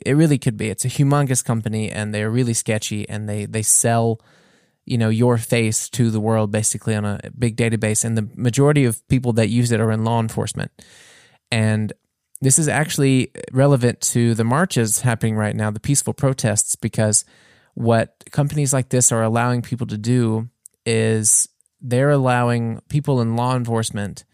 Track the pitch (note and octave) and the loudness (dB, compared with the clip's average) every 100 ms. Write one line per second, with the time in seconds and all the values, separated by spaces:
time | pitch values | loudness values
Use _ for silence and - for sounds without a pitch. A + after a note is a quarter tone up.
0 | - C#3+ D#3+ C3+ C3 G#2 G#2+ G2 B2+ - | 0 2 4 2 0 -4 -6 -4 -4 0
1 | C#3 C#3+ C#3 B2+ - A2+ A2 A2 G#2+ - | 2 2 0 -2 -2 -4 -2 -4 -4 -6
2 | G#2+ G#2+ A2 A#2+ B2 A2 - G#2+ - G#2 | -4 -4 0 0 0 -2 -2 -4 -4 -8
3 | G#2 G#2 G#2+ G#2 G2+ A2 G#2+ - A#2+ A#2 | -8 -8 -6 -6 -4 -4 0 2 4 2
4 | A2+ A2+ _ _ _ _ _ _ - A#2+ | 2 -2 _ _ _ _ _ _ -6 0
5 | A2 A2 B2 A#2 - A#2+ A2 A2 - - | 0 2 2 2 0 0 0 -2 -4 0
6 | A#2 A2 G#2+ A2 G#2+ G#2+ G#2+ G#2 - G#2+ | 0 0 0 0 0 -2 -2 -4 -4 -2
7 | G#2 G2+ - A#2 A#2+ A2+ A#2 A2 A2 A2 | -4 -6 -10 -4 -4 0 -2 0 -2 -2
8 | A#2 A2+ G#2+ - B2 B2 C#3+ D3 B2 A2+ | -2 -2 -4 -4 -2 2 4 4 2 0
9 | _ C3 B2 A2+ G#2+ A#2+ A#2+ A2+ A2 A2 | _ 0 2 2 2 2 2 2 0 0
10 | A2+ A#2 A2+ - - - - - - - | 0 0 -2 -4 -6 -6 -8 -12 -20 -20
11 | - - _ _ _ A#2 A2 G#2+ G#2+ - | -20 -20 _ _ _ 0 2 0 -2 -8
12 | _ _ _ - C3+ D3 D3 A2+ D#3 - | _ _ _ -2 0 2 2 0 -2 0
13 | C#3 C3 - - - C3 C#3+ C3+ A#2+ - | 2 2 0 -8 -4 2 4 4 2 0
14 | - B2 A#2 A2+ A2+ C3+ F#3 B2+ A2 - | -2 2 2 2 2 2 0 0 0 0
15 | B2+ A2+ - A2 G#2+ G#2+ G#2+ G#2+ - C#3 | 0 0 0 0 -2 -2 -4 -4 -2 -2
16 | - - C3+ C3 A2 G#2+ - - A2+ - | -2 -2 -2 0 0 0 -2 -4 -4 0
17 | G#2+ G#2 - _ _ _ _ - A#2 A2+ | 0 0 -4 _ _ _ _ -4 2 2
18 | - _ - - C#3+ D3 C#3 C3+ B2 B2+ | 0 _ -6 -2 -2 -2 0 -2 0 2
19 | - A#2 A2+ A#2 B2 B2 A#2 A#2+ A#2+ G#2+ | 2 2 0 0 0 -2 -4 -6 -6 -4
20 | G#2+ B2 A2+ A2 B2 _ - _ - A2+ | 0 2 2 0 -6 _ -20 _ -2 0
21 | A2 A2 G#2+ - - _ _ _ B2+ B2 | 2 0 2 0 -2 _ _ _ -2 0
22 | C#3+ C#3+ B2+ B2 A#2+ A#2+ A#2 A2+ - D3 | 2 2 2 2 2 0 -2 -6 -4 -4
23 | C#3+ C3 A2+ A2+ B2 B2+ A#2 A2+ A2 G#2+ | 0 0 0 0 0 -2 -2 -2 -2 -6
24 | G2+ - _ | -8 -10 _